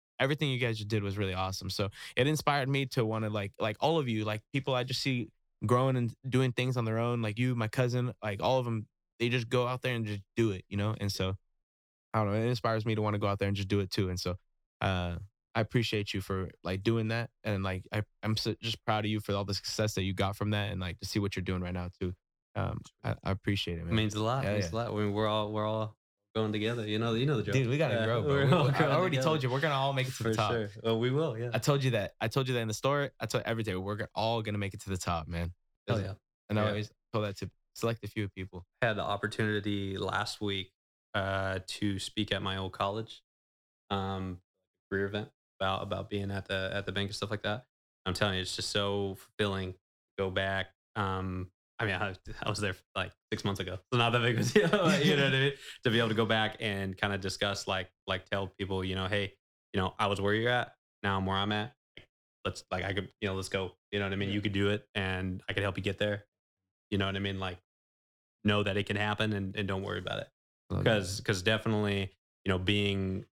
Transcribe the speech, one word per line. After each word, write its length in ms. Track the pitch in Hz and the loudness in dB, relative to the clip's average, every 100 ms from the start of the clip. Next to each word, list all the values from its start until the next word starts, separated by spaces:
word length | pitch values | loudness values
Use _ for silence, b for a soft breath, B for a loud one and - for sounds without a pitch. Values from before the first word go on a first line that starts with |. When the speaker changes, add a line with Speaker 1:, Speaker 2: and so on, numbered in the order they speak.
| _ - | _ -2
Speaker 1:
everything 300 | 135 147 151 | 0 2 0
you 100 | 123 | 0
guys 180 | 120 110 | 0 -2
just 100 | 104 | -2
did 140 | 110 | 0
was 140 | 101 101 | 0 -2
really 160 | 95 | -2
awesome. 360 | 90 95 95 95 | -2 -4 -4 -6
So 200 | - 98 B B - | -2 -4 B B 2
it 120 | 135 | 2
inspired 420 | 156 - 143 131 | 4 2 2 2
me 160 | 139 135 | 0 0
to 180 | - 110 | 0 0
wanna, 240 | 110 107 | 0 0
like, 240 | 104 101 - | -2 -4 -2
like, 180 | 107 107 | -2 2
all 200 | 139 165 | 2 2
of 80 | 127 | 2
you, 180 | 107 107 | 0 0
like, 160 | 107 - | -4 -4
people 200 | 139 139 | -4 0
I 100 | 127 | -2
just 180 | 127 127 | -2 -2
see 280 | 135 123 - _ _ _ 107 | 0 0 -2 _ _ _ 2
growing 300 | 123 131 127 | 4 4 2
and 160 | 120 - 131 | 0 -4 0
doing 240 | 127 131 | 2 2
things 240 | 120 127 123 | 2 0 0
on 80 | 113 | 0
their 140 | 110 | 0
own, 220 | 120 120 | 0 0
like 160 | 110 104 | -2 0
you, 160 | 127 120 | 0 2
my 120 | 110 | 0
cousin, 460 | - 123 123 123 - | 2 2 2 -2 -2
like, 180 | 107 101 | -4 0
all 180 | 104 131 | 2 2
of 80 | 120 | 2
'em, 200 | 110 104 _ _ - | -2 -6 _ _ -2
they 100 | 120 | 0
just 200 | 127 113 | 2 2
go 180 | 123 120 | 2 2
out 140 | 127 | 0
there 140 | 131 120 | -2 -2
and 100 | 107 | -2
just 160 | 101 - - | -4 -4 2
do 160 | 113 | 2
it, 140 | 92 - | 2 -4
you 80 | 101 | -2
know? 180 | 104 113 | -2 0
And 120 | 101 | -2
so, 240 | - 95 98 _ _ _ _ _ _ _ | 0 -2 -2 _ _ _ _ _ _ _
I 100 | 113 | -2
don't 100 | 104 | 0
know, 60 | 107 | 2
it 80 | 117 | 0
inspires 380 | 120 117 113 110 | 0 0 0 0
me 100 | 107 | 2
to 60 | |
wanna 180 | 107 104 | 2 2
go 80 | 101 | 0
out 120 | 101 | 0
there 80 | 98 | 0
and 100 | 98 | 0
just 120 | 95 | 2
do 100 | 101 | 2
it 100 | 95 | 2
too. 180 | - 92 | 0 -2
And 100 | 90 | -2
so, 180 | 92 90 _ _ _ _ | -4 -6 _ _ _ _
uh, 360 | 98 92 87 85 98 _ _ 113 | 0 0 -2 -4 -10 _ _ -2
I 60 | |
appreciate 520 | 110 123 110 107 101 | 0 2 2 -2 -2
you 80 | 98 | -4
for, 300 | - 98 92 - | -2 -4 -4 -6
like, 200 | 85 95 | -4 0
doing 260 | 110 117 110 | 2 2 2
that. 200 | 113 113 - | -2 -4 -6
And, 200 | 110 101 | -2 0
like, 240 | 98 92 - | 0 -4 -4
I, 100 | 107 104 _ | -4 -4 _
I'm 140 | 107 110 | -2 0
so, 180 | 113 - | 0 -2
just 220 | 110 - - | -6 -4 0
proud 200 | 107 107 | 0 2
of 60 | |
you 80 | 107 | -2
for 120 | - 101 | 0 -2
all 100 | 101 | 0
the 80 | 98 | -4
success 400 | - - 107 98 | -4 0 0 0
that 80 | |
you 100 | 95 | -2
got 220 | 95 98 101 | 0 -2 0
from 140 | 104 | 0
that 200 | 104 101 | 0 -2
and, 100 | 92 | -4
like, 180 | 90 85 | -6 -6
to 60 | 92 | -4
see 120 | 107 | 0
what 160 | 101 - | 0 -2
you're 80 | |
doing 180 | 90 92 | -2 -2
right 120 | 90 | -2
now 160 | 90 90 - | -4 -6 -4
too. 140 | 92 92 _ _ _ 101 | -4 -4 _ _ _ -4
Um, 260 | 95 - - - | -2 -4 -10 -6
I, 80 | - - | -4 -4
I 80 | - | -2
appreciate 480 | 95 - 98 - 82 | -2 0 0 -2 -4
it, 20 | |
Speaker 2:
It 40 | 82 | 0
Speaker 1:
man. 100 | 110 | 2
Speaker 2:
means 200 | 107 104 | 2 0
a 80 | |
lot. 200 | 110 131 | 0 0
Speaker 1:
Yeah, 80 | 98 | 0
Speaker 2:
It 20 | 104 | 0
means 100 | 90 | 0
Speaker 1:
yeah. 40 | |
Speaker 2:
a 40 | 110 | -2
lot. 160 | 117 | -2
I 40 | 104 | 0
mean, 180 | 104 | 2
we're 140 | 101 107 | 2 2
all, 240 | 107 107 | 2 0
we're 120 | 107 107 | 0 0
all 300 | 110 107 - _ _ _ 110 | 0 -2 -8 _ _ _ 0
going 160 | 107 | 0
together. 340 | 107 107 120 107 | 2 0 0 -2
You 120 | 107 | 0
know, 140 | 117 | 2
you 120 | 113 139 | 2 2
know 120 | 123 | 2
the 60 | |
drill. 100 | 98 131 | 2 2
Speaker 1:
Dude, 120 | 120 | 2
we 80 | 143 | 2
gotta 180 | 147 113 | 2 2
Speaker 2:
Yeah, 100 | 110 | 2
Speaker 1:
grow, 160 | 117 | 2
bro. 100 | 143 | 2
Speaker 2:
we're 120 | 139 139 | 4 6
Speaker 1:
We, 60 | |
Speaker 2:
all 160 | 175 139 | 6 6
Speaker 1:
I 20 | 139 | 4
Speaker 2:
growing 160 | 143 147 | 4 4
Speaker 1:
already 220 | 185 135 | 4 2
told 200 | 131 156 | 2 2
Speaker 2:
together. 100 | 127 | 2
Speaker 1:
you, 20 | |
we're 60 | 135 | 0
gonna 140 | 156 139 | 2 2
all 180 | 139 | 2
make 140 | 135 127 | 0 -2
it 80 | - | -2
to 80 | |
the 60 | 113 | 0
Speaker 2:
For 40 | 110 | 2
Speaker 1:
top. 160 | 107 | 2
Speaker 2:
sure. 180 | 117 101 107 | 0 -2 -4
Well, 160 | 113 113 | 0 2
we 120 | 123 | 2
will, 260 | 139 160 113 | 2 0 -2
yeah. 140 | 120 | -2
Speaker 1:
I 60 | 117 | 0
told 240 | 151 139 | 2 4
you 80 | 131 | 4
that. 240 | 113 95 - | 2 -2 -4
I 60 | 110 | -2
told 200 | 139 131 | 0 0
you 60 | 123 | 0
that 40 | |
in 60 | 110 | -2
the 60 | |
store. 380 | 104 135 143 139 - | 0 0 2 0 -4
I 60 | 117 | -4
told 180 | 123 - | -2 0
everything. 360 | 113 107 92 | -2 -2 -2
We're 140 | 95 104 | -4 -4
go-, 120 | 101 - | -4 0
all 260 | 110 117 | 0 0
gonna 160 | 107 104 | -2 -2
make 160 | 98 | -4
it 80 | 92 | -6
to 80 | - | -6
the 80 | 92 | -4
top, 300 | - 85 80 | -2 -2 -2
man. 260 | 85 85 - _ _ - | -4 -4 -6 _ _ -2
Speaker 2:
Hell 100 | 117 | -2
Speaker 1:
There's 100 | 95 | -2
Speaker 2:
yeah. 60 | 98 _ _ - | -8 _ _ -4
Speaker 1:
and 100 | 107 | 0
I 40 | |
Speaker 2:
Yeah. 60 | 107 | 0
Speaker 1:
always 220 | 104 104 - _ | 0 -6 -12 _
told 120 | 110 104 | -2 -2
that 120 | 95 | -4
to 140 | 95 - _ - | -10 -12 _ -4
select 280 | 117 113 | -2 -2
a 40 | 101 | -6
few 220 | 110 101 | -4 -4
people. 360 | 95 92 90 - _ | -6 -10 -12 -16 _
Speaker 2:
Had 120 | 120 101 | 0 2
the 60 | |
opportunity 960 | 90 101 107 - 107 104 104 101 98 95 | -2 -2 -2 0 0 0 0 -2 -4 -4
last 440 | 95 95 107 - | -2 -2 -4 -4
week, 300 | 104 98 95 _ _ _ _ | -2 -2 -6 _ _ _ _
uh, 460 | 104 98 95 95 95 - | -2 0 0 -2 -4 -6
to 320 | - 104 95 | -2 -2 0
speak 320 | - - 104 | -4 -4 -2
at 80 | 98 | -2
my 160 | 95 95 | -2 -2
old 160 | 95 | -4
college, 500 | - 98 107 113 - _ _ _ _ _ _ _ | -2 -2 -2 -6 -14 _ _ _ _ _ _ _
um, 520 | 98 95 95 92 90 _ _ _ _ _ | -2 -2 -4 -6 -8 _ _ _ _ _
career 140 | 98 98 | -2 0
event 240 | 104 110 _ _ _ | -2 -6 _ _ _
about, 240 | 95 95 | -2 -2
about 260 | 101 95 98 | -4 -6 -4
being 220 | 104 98 | -4 -4
at 140 | 98 - | -6 -4
the, 220 | 95 95 | -4 -2
at 120 | 101 98 | -4 -4
the 60 | |
bank 180 | 98 101 | -4 -4
and 60 | - | -4
stuff 160 | 110 | -6
like 120 | 107 | -4
that. 220 | 104 107 - _ _ _ - | -4 -4 -8 _ _ _ -6
I'm 80 | |
telling 220 | 87 104 95 | 0 0 0
you, 60 | |
it's 140 | 90 - | -4 -6
just 140 | - | -2
so 440 | 104 101 101 98 95 | 0 0 0 -2 -6
fulfilling. 600 | - - 104 95 92 90 _ _ _ - | -12 -2 0 0 -4 -8 _ _ _ -2
Go 120 | 95 | 0
back. 380 | 95 95 95 95 _ _ 107 | 0 0 0 -4 _ _ -2
Um, 560 | 98 95 95 92 92 _ _ - | 0 0 -2 -4 -8 _ _ -4
I 60 | 110 | -2
mean, 100 | 92 | 0
I, 200 | 101 92 - - | -2 -6 -12 -6
I 80 | - | -4
was 100 | 104 | -2
there, 160 | 101 92 _ 98 | -4 -4 _ -6
like, 160 | 90 - _ | -6 -10 _
six 100 | 107 | -4
months 160 | 101 98 | -2 -2
ago, 200 | 92 90 - | -4 -8 -2
so 60 | 123 | 2
not 140 | 117 | 4
that 100 | 120 | 4
big 180 | 117 113 | 4 2
of 80 | - | 4
a 40 | |
deal. 140 | 214 202 | 4 4
<laughs> 340 | 208 170 143 156 | 4 4 4 4
You 100 | 143 | 4
know 80 | 139 | 4
what 80 | |
I 60 | 131 | 4
mean? 140 | 139 139 - | 2 -2 -12
Speaker 1:
<laughs> 160 | - | -4
Speaker 2:
To 80 | 127 | 2
be 80 | 113 | 4
able 100 | 113 | 4
to 60 | 110 | 2
go 100 | 110 | 2
back 320 | 110 107 - | 2 2 -2
and 340 | 110 98 95 95 | -4 -2 -4 -2
kinda 200 | 104 98 | -2 -2
discuss, 500 | 95 - 101 98 - | -4 -2 -2 0 -2
like, 220 | 95 92 _ - | -4 -4 _ -4
like, 180 | 95 - | -4 -2
tell 180 | 98 95 | -4 -4
people, 360 | - 98 95 95 | -6 -4 -2 -2
you 100 | 92 | -2
know, 120 | 95 | 0
"Hey, 260 | 104 98 - _ _ _ | -2 -2 -8 _ _ _
you 80 | 101 | -2
know, 120 | 95 - | -2 0
I 80 | 104 | 0
was 140 | 98 | 2
where 120 | 101 | 2
you're 160 | 107 120 | 2 2
at. 240 | 123 - - _ _ | 0 -2 -10 _ _
Now 140 | 101 98 | -2 0
I'm 80 | 95 | 2
where 100 | 95 | 0
I'm 160 | 101 | 0
at. 240 | 107 107 - _ - - _ _ _ 98 | -2 -4 -10 _ -20 -20 _ _ _ -6
Let's, 180 | - - | -6 -6
like, 140 | 92 95 | -4 -2
I 80 | |
could, 180 | 98 92 - | -2 -6 -4
you 60 | 101 | -2
know, 60 | 95 | -2
let's 140 | 92 | -2
go." 240 | 98 92 - _ | -2 -4 -8 _
You 80 | 101 | -2
know 60 | 98 | -2
what 80 | |
I 40 | 98 | -2
mean? 120 | 98 | 0
Speaker 1:
Yeah. 60 | 101 | -2
Speaker 2:
You 60 | |
could 120 | 104 | 0
do 160 | 98 101 | 2 2
it, 180 | 104 - 104 | 2 -2 -4
and 480 | 95 92 95 92 - | -2 -2 -4 -4 -4
I 40 | |
could 100 | 101 | -2
help 140 | 101 92 | -2 -2
you 60 | |
get 140 | 98 95 | -4 0
there. 280 | 104 101 - _ _ _ _ _ _ | 0 0 -6 _ _ _ _ _ _
You 60 | 98 | 0
know 80 | 98 | 0
what 80 | 98 | 0
I 20 | |
mean? 200 | 98 98 | -2 -4
Like, 200 | 92 90 _ _ _ _ _ _ _ _ | -6 -8 _ _ _ _ _ _ _ _
know 200 | 104 104 | 4 4
that 140 | 101 101 | 4 0
it 80 | 104 | 0
can 100 | 104 | 0
happen, 380 | 104 104 110 | 0 2 0
and, 220 | 101 95 107 | 0 -2 -2
and 120 | 98 | -2
don't 160 | 95 | -2
worry 160 | 98 95 | -2 -4
about 200 | 92 101 | -4 -6
it. 100 | - _ _ _ _ | -8 _ _ _ _
Speaker 1:
Love 140 | 95 | 2
Speaker 2:
'Cause, 340 | 107 107 92 101 | 4 4 2 -4
Speaker 1:
that. 60 | |
Speaker 2:
'cause 180 | - 95 | -2 0
definitely, 720 | 101 110 117 107 104 101 95 - _ _ 95 | 2 2 2 2 2 0 -2 -8 _ _ -2
you 40 | |
know, 100 | 92 | 0
being 680 | 92 104 101 98 95 95 - | 2 2 2 2 0 -2 -8